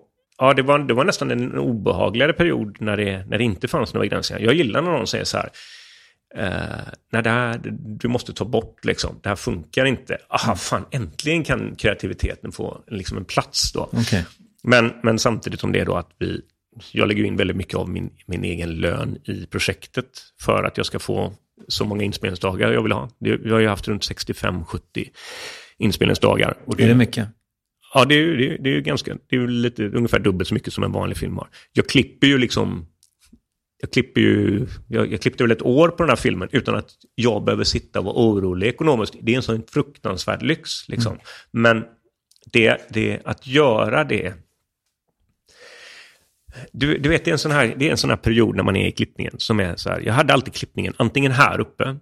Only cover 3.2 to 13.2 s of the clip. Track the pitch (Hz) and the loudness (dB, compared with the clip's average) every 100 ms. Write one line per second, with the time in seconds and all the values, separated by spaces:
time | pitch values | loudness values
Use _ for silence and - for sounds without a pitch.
3.2 | 98 110 120 92 127 156 113 107 104 98 | -4 0 0 -2 -2 -2 -2 -2 -2 -2
4.2 | - 92 107 156 131 117 175 151 - 110 | -4 0 2 4 2 0 0 -2 -2 -4
5.2 | 95 104 - - - - - - _ _ | -2 -4 -4 -10 -20 -20 -20 -20 _ _
6.2 | _ - 98 90 82 110 - - _ 113 | _ -8 -6 -4 -6 -8 -12 -16 _ -2
7.2 | 113 117 120 117 110 107 110 107 120 123 | 2 0 0 -4 -8 -10 -10 -6 -2 -2
8.2 | - - 101 113 113 - 107 - 85 - | -4 -6 -2 -2 -2 -8 -6 -4 -4 -6
9.2 | 101 101 - 92 78 - 135 117 - - | -6 -6 -6 -8 -4 0 0 0 -6 -12
10.2 | - - - 87 - 101 - 135 90 - | -6 -4 -2 -2 -2 -6 -4 -8 -8 -6
11.2 | 151 165 147 120 104 - 110 98 95 92 | -2 -2 0 -4 -4 -2 -2 0 -4 -4
12.2 | 101 - 110 - 101 - - 104 92 107 | -6 -6 -12 -8 -8 -10 -10 -10 -8 -8